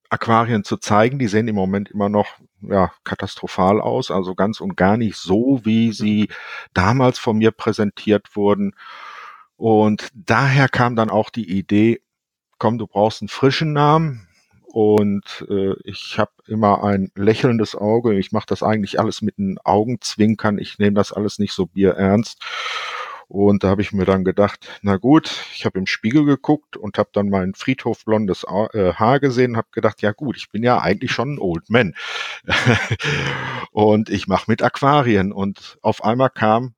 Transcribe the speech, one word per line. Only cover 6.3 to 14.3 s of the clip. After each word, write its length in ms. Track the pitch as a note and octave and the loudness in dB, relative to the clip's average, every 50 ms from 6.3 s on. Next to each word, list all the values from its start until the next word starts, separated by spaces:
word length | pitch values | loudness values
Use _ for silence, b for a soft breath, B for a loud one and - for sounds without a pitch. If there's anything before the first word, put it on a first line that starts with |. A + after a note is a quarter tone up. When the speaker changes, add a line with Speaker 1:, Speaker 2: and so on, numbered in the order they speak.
| B B B B B B B B B | B B B B B B B B B
Speaker 1:
damals 440 | F#2 F2+ G2+ A#2+ C3+ B2+ B2+ B2 - | 0 2 2 4 4 2 2 2 0
von 180 | - B2 G#2+ | -2 0 2
mir 140 | A2 A2 A2 | 4 2 2
präsentiert 840 | - - - A2+ G#2 - G#2+ G#2 - - - G#2 G#2 G2+ - _ - | 2 0 -2 -2 -2 0 -2 -2 -4 -4 0 2 2 2 0 _ -4
wurden. 400 | G#2 G2+ G2+ G2+ G2 G2+ G2 - B B B B B B B B B B B B B B B B | 0 2 2 2 2 0 -4 -6 B B B B B B B B B B B B B B B B
Und 540 | - - A2 A2 G#2+ G#2+ G#2+ G#2+ - - - - | -4 0 2 4 4 4 4 2 -2 -4 -10 -18
daher 540 | A2+ F2+ - A#2 A#2 C3+ C3+ C3 C#3+ C3+ | -8 -2 0 2 2 2 4 4 4 2
kam 280 | B2 - A#2+ B2 B2 B2 | 2 2 2 0 2 2
dann 140 | A2+ A2 G#2+ | 0 0 2
auch 200 | G2 G#2+ A2 - | 2 0 0 -2
die 200 | - A#2+ G#2+ - F#2 | -4 -8 -6 -4 -4
Idee, 440 | G2 F2 - G2+ G#2 G#2+ A#2 A#2 - _ _ _ _ _ _ _ _ _ _ _ - | -4 -2 2 4 4 4 4 2 0 _ _ _ _ _ _ _ _ _ _ _ -2
"Komm, 180 | - A2 A#2 | -2 -2 -2
du 80 | A#2 G#2+ | -2 -6
brauchst 340 | - - G2 G#2 A2 - - | -4 0 0 0 0 0 -4
einen 80 | G#2+ G2+ | -12 -12
frischen 440 | - - - C3+ C3+ - E3 D#3 D3 | -4 0 0 0 2 0 -2 -2 0
Namen." 540 | C#3+ D3 D3 D3+ D#3+ E3 D#3 C3 A2+ G2 b | 2 4 4 4 4 2 -2 -6 -8 -14 b